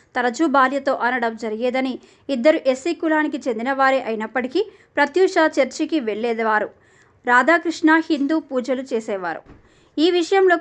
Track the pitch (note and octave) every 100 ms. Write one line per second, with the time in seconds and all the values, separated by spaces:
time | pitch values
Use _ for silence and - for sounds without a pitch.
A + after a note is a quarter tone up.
0 | _ C4 A#3+ A#3+ E4 C4+ C4 C#4 C#4 C4
1 | A#3+ B3+ A#3 A3+ A#3 G#3+ B3 B3+ C4 -
2 | - _ - C4+ C#4 D#4 C4 B3+ E4+ D4+
3 | E4 D#4 D4+ B3+ C4+ A3 B3 C4+ C4+ C4+
4 | - A3 A3 C4 B3 D#4+ G#4+ - _ -
5 | C#4+ F4+ F#4 F4+ D#4 D#4 C4 - D#4 D#4+
6 | A3 G#3 A#3 A3+ A3+ G#3+ G3+ - _ _
7 | _ _ B3 B3 B3+ E4+ E4 D#4 D#4 D#4+
8 | D#4+ D4+ C#4 D#4+ D4+ B3+ A#3+ B3+ C4 A3+
9 | A3+ G3 F3 D#3 - - _ _ _ -
10 | E4 F4 D#4+ G4 F#4+ E4+